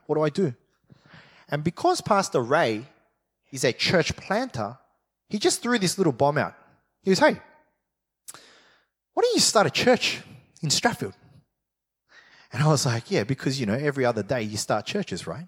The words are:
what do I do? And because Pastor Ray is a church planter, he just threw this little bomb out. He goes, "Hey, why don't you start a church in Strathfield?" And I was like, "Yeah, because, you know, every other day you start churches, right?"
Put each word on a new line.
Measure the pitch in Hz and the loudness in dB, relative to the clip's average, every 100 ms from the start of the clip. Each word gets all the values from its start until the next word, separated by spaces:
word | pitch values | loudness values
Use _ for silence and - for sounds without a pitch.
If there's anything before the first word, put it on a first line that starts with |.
| - | -4
what | 151 | 0
do | |
I | 156 | 0
do? | 185 165 120 _ _ _ _ _ - - _ - | 0 -2 -4 _ _ _ _ _ -20 -20 _ -8
And | 147 | -4
because | 156 - 349 359 | -4 0 0 0
Pastor | - 202 185 151 | 2 0 2 -2
Ray | 117 151 135 110 131 _ _ _ _ _ _ | 2 2 2 -2 -8 _ _ _ _ _ _
is | 131 | -2
a | 135 | -2
church | - - 180 147 - | 0 0 2 0 -4
planter, | - 202 262 123 104 - _ _ _ _ - | -4 -4 -4 -6 -8 -8 _ _ _ _ -8
he | 208 | -2
just | 349 - | 0 0
threw | 233 240 | -2 0
this | 180 - | 0 0
little | 170 | 0
bomb | 117 143 147 | 2 2 2
out. | 85 - _ _ _ _ | -2 -6 _ _ _ _
He | 190 | 0
goes, | 190 | 4
"Hey, | 294 226 - _ _ _ _ _ _ _ - - - _ _ _ _ _ _ | 4 2 -8 _ _ _ _ _ _ _ -20 -20 -20 _ _ _ _ _ _
why | - | -2
don't | 480 | 2
you | 392 | 2
start | - 220 160 | 2 4 2
a | |
church | - 247 247 - - - - _ - | 2 2 2 0 -6 -12 -20 _ -8
in | 151 | -2
Strathfield?" | - 240 196 101 - _ - _ _ _ _ _ _ _ - _ _ - | 0 0 -2 -8 -10 _ -20 _ _ _ _ _ _ _ -20 _ _ -12
And | 113 | 0
I | 151 | 2
was | 147 | 4
like, | 139 117 - | 2 -2 -2
"Yeah, | 180 | -2
because, | 104 135 147 135 | 0 -2 -2 -2
you | 104 | -2
know, | |
every | 120 147 135 | 0 -2 0
other | 123 113 | 0 0
day | 98 131 | -2 -4
you | 107 107 | -4 -6
start | - 110 | -2 -4
churches, | - 208 - 87 - | -2 -6 -6 -8 -8
right?" | 104 | -12